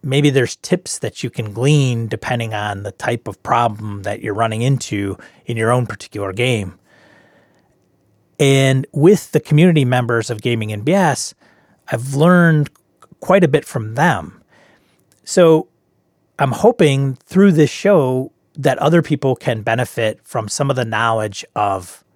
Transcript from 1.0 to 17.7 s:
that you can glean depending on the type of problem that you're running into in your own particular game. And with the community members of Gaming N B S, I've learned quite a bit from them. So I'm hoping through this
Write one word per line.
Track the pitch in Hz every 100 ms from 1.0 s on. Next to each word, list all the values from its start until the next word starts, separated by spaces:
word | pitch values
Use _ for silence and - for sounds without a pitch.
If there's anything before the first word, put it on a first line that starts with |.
that | 110 -
you | 120
can | - 107
glean | 104 135 151 131 117 113
depending | 117 - 123 113
on | 107 104 98
the | 101
type | - - 120 110
of | 95
problem | - 117 120 104 107 101
that | 98 104
you're | 110
running | 104 113 110
into | 123 135 - 101 101 95 - _
in | - 117
your | 110
own | 123 117
particular | 104 - 107 98
game. | 95 123 117 92 - _ _ _ _ _ _ _ _ _ _ _ _ _ _ _ -
And | 139 135 135 131 -
with | 143 160 208 -
the | -
community | - 151 180 160 123
members | 127 117 117 107
of | 113
Gaming | 123 117 107
N | 104
B | 110
S, | 196 170 127 - _ _ _ _ _ -
I've | 117 131
learned | 139 165 180 170 156 143 _ _ _ _ _
quite | - 196
a | 160
bit | 143
from | - 127 107
them. | 117 170 104 - - _ _ _ _ _ _ _ _
So | - - 165 160 - _ _ _ _ _ _ -
I'm | 139
hoping | - 226 233 156 135 139
through | 127 _ 190 202
this | 160 147